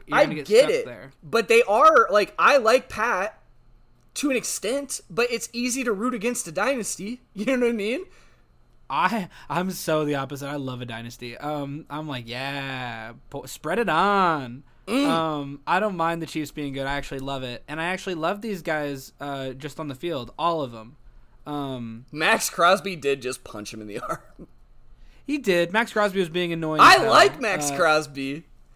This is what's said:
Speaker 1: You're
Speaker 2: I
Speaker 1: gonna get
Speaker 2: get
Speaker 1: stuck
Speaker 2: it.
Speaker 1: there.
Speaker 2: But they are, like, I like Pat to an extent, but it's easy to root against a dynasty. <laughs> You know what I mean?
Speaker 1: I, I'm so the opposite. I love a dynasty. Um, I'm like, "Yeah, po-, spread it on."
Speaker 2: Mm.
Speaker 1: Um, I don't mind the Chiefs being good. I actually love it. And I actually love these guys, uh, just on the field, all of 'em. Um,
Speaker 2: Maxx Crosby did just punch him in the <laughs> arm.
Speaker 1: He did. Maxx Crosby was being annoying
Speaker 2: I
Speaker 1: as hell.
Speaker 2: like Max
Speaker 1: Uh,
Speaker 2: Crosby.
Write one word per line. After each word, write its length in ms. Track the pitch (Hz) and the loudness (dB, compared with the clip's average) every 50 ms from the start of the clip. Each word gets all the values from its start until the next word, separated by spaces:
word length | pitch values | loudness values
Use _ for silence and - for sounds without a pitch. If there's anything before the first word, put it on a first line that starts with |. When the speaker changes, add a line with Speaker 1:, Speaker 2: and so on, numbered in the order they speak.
| - | -6
Speaker 1:
You're 140 | - - 240 | 2 4 4
Speaker 2:
I 40 | 302 | 4
Speaker 1:
gonna 100 | 262 156 | 4 2
get 100 | 151 139 | -4 0
Speaker 2:
get 140 | 190 208 233 | 4 6 6
Speaker 1:
stuck 100 | 294 269 | 6 6
Speaker 2:
it. 160 | 175 131 113 | 4 0 -2
Speaker 1:
there. 260 | 123 120 92 117 139 - _ - | -4 -8 -14 -16 -18 -20 _ -6
Speaker 2:
But 240 | 143 135 226 208 | -2 0 0 4
they 160 | - 226 233 240 | 6 6 6 6
are, 440 | 190 208 240 302 453 320 240 226 - | 6 6 8 8 8 8 8 6 6
like, 240 | 190 - 202 - - | 4 2 2 2 2
I 200 | - 175 226 285 | 4 6 6 6
like 300 | 269 214 220 240 269 - | 6 6 6 4 4 2
Pat 540 | - - 214 220 240 214 180 196 220 - - _ _ - - - _ - - _ _ _ _ _ _ - | 0 -6 -4 -2 0 0 0 -2 -4 -6 -12 _ _ -20 -20 -20 _ -20 -20 _ _ _ _ _ _ -8
to 160 | - - 294 | -4 -2 0
an 80 | 262 | 0
extent, 640 | 226 - - - - - 208 262 285 285 262 - - - - | 0 -2 -4 -6 -6 -4 -4 -4 -4 -4 -6 -10 -12 -12 -8
but 160 | 165 226 240 247 | -4 -2 -2 0
it's 180 | 240 226 - - | -2 -4 -6 -6
easy 320 | - 233 247 254 233 269 240 | -6 -4 -4 -2 -2 -2 -2
to 80 | 240 | -2
root 220 | 208 190 226 254 247 | -2 -2 -2 -4 -2
against 340 | 202 185 240 240 - - | -2 -2 -4 -4 -4 -6
a 40 | 170 | -6
dynasty. 720 | 151 185 208 254 285 240 196 - - - 190 214 247 - _ | -4 -2 0 0 0 -2 -4 -6 -8 -8 -8 -10 -10 -12 _
<laughs> 60 | _ - | _ -10
You 140 | 196 214 | -6 -2
know 180 | 254 269 247 247 | 0 0 2 2
what 40 | 233 | 0
I 20 | |
mean? 340 | 240 214 196 214 247 359 370 - - - - - _ _ _ _ _ _ _ _ _ - - | 0 0 -2 -2 -4 -4 -6 -10 -18 -20 -20 -20 _ _ _ _ _ _ _ _ _ -20 -12
Speaker 1:
I, 420 | - 135 151 170 180 226 220 175 - - - - - | -6 -2 0 2 2 2 0 -4 -4 -10 -14 -10 -4
I'm 220 | 147 170 185 190 | -2 -2 -2 -2
so 340 | 185 - - 170 156 156 151 | -4 -4 -2 0 2 2 2
the 80 | 147 143 | 0 0
opposite. 320 | 139 135 131 143 131 139 | -2 -4 -6 -8 -10 -8
I 100 | 139 147 | -8 -6
love 240 | 147 131 127 127 123 | -6 -6 -6 -8 -8
a 40 | 123 | -8
dynasty. 500 | 117 113 113 117 120 - - 123 120 120 | -10 -10 -10 -10 -12 -12 -12 -12 -12 -12
Um, 500 | - 147 147 151 147 143 139 143 147 - - | -8 -8 -6 -6 -6 -6 -6 -8 -10 -12 -10
I'm 180 | 143 151 156 | -10 -10 -8
like, 200 | 151 135 123 117 117 | -8 -8 -8 -8 -8
"Yeah, 840 | 120 127 135 139 143 143 135 135 131 127 127 120 113 113 110 117 120 - - - | -8 -6 -6 -6 -6 -6 -6 -8 -8 -8 -8 -8 -8 -10 -12 -14 -16 -18 -16 -14
po-, 140 | - 139 - | -14 -12 -12
spread 320 | 120 - - - 151 180 233 | -12 -14 -8 -6 -2 -2 0
it 100 | 233 180 | 0 2
on." 720 | 156 165 190 202 202 196 185 170 160 143 131 117 120 139 - - - - - | 2 4 4 4 4 4 4 4 2 0 -2 -6 -10 -14 -16 -20 -20 -14 -6
Speaker 2:
Mm. 180 | - 226 269 285 | -2 0 2 2
Speaker 1:
Um, 540 | 285 165 165 160 160 151 147 143 139 143 143 - | 2 2 2 2 0 0 -2 -4 -6 -8 -8 -2
I 140 | - 170 190 | 0 0 2
don't 180 | 214 214 190 | 2 0 0
mind 240 | 170 165 165 170 165 | 0 0 0 0 -2
the 60 | 160 | -4
Chiefs 240 | - - 160 151 147 | -6 -6 -6 -6 -6
being 200 | - 156 147 143 131 | -6 -8 -8 -6 -6
good. 120 | 135 135 | -4 -4
I 80 | 139 143 | -2 -2
actually 240 | 143 135 - 143 135 | -4 -4 -6 -8 -8
love 220 | 135 139 139 131 | -6 -6 -6 -6
it. 220 | 131 123 120 113 - | -6 -8 -10 -10 -12
And 140 | - 151 160 | -10 -8 -4
I 40 | 165 | -4
actually 280 | 175 185 185 - 196 180 | -4 -4 -4 -4 -6 -4
love 300 | 156 156 170 208 208 226 | -2 -2 -2 -2 -2 -4
these 180 | 226 196 170 | -6 -6 -4
guys, 520 | 156 165 156 151 147 143 143 135 - - - - | -4 -4 -2 -2 -2 -4 -6 -8 -10 -14 -16 -12
uh, 340 | 143 143 139 135 135 135 127 | -10 -8 -6 -6 -6 -8 -8
just 260 | 135 151 143 - - | -10 -10 -12 -10 -10
on 80 | 156 | -10
the 80 | 143 131 | -10 -8
field, 360 | - 175 175 160 127 120 113 - | -8 -6 -6 -6 -6 -6 -8 -6
all 240 | - 156 170 170 160 | -2 0 0 0 0
of 140 | 139 120 117 | -4 -6 -8
'em. 220 | 110 110 117 - - - - - - - - - - - | -12 -16 -18 -20 -20 -20 -20 -20 -20 -20 -20 -20 -16 -12
Um, 580 | 151 147 147 139 135 131 123 117 113 113 113 127 - | -8 -6 -6 -6 -6 -6 -8 -8 -10 -10 -12 -14 -12
Speaker 2:
Maxx 400 | 147 151 160 196 220 202 - - | -6 -2 2 2 2 2 0 -2
Crosby 440 | - - 170 175 196 196 151 196 180 | 0 4 4 4 4 4 0 -4 -8
did 280 | 151 131 139 139 139 120 | -4 -2 0 0 0 -2
just 200 | 127 131 - - | -6 -6 -8 -10
punch 300 | - - 107 104 - 120 | -14 -12 -12 -12 -12 -12
him 80 | 110 | -12
in 60 | 107 | -12
the 120 | 107 101 123 | -10 -10 -8
<laughs> 80 | - | -8
arm. 400 | - 160 - - - - - - - - - - - - - - - - - - - - - - | -8 -8 -8 -10 -16 -20 -20 -20 -20 -20 -20 -20 -20 -20 -20 -20 -20 -20 -20 -20 -20 -20 -14 -8
Speaker 1:
He 140 | - 294 294 | -6 -4 -2
did. 340 | 240 202 180 170 170 170 190 | 0 2 2 2 2 2 2
Maxx 180 | 220 233 226 | 0 0 0
Crosby 280 | - 220 208 202 185 196 | 0 0 2 2 2 0
was 100 | 185 156 | -2 -2
being 240 | 160 180 175 170 170 | -2 -2 -2 -2 -2
annoying 280 | 165 160 156 156 156 | -4 -4 0 6 8
Speaker 2:
I 120 | 233 330 381 | 8 8 8
Speaker 1:
as 40 | 381 | 8
hell. 80 | 285 226 | 6 6
Speaker 2:
like 300 | 226 320 370 403 - - | 6 6 6 6 2 0
Max 300 | 247 208 185 160 147 143 | -2 -2 -2 -2 -2 -2
Speaker 1:
Uh, 40 | 175 | 0
Speaker 2:
Crosby. 680 | 185 170 160 156 156 151 143 135 139 135 135 139 165 - - - - - - - | 2 4 4 4 4 0 -2 -8 -8 -8 -6 -8 -10 -12 -16 -20 -20 -20 -14 -6